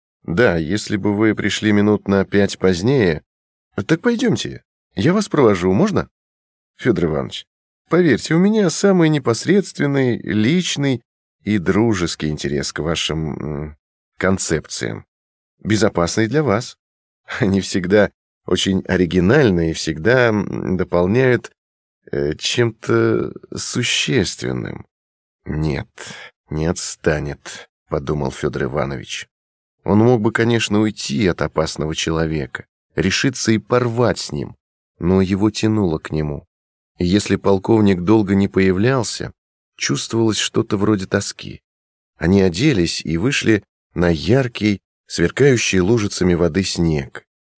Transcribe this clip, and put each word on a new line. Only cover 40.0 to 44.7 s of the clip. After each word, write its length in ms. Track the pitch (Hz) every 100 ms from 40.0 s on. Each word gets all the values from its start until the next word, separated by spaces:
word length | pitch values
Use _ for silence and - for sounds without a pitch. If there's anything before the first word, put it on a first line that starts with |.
| - 113 113 101
что-то 380 | - 110 107 104
вроде 300 | 107 104 92
тоски. 540 | 101 - - - - _ _ _ _ _ -
Они 220 | 82 98
оделись 600 | 95 82 151 110 82 -
и 120 | - 82
вышли 480 | 117 143 104 107 - _ _
на 160 | - 87
яркий, 720 | 80 80 127 123 - 107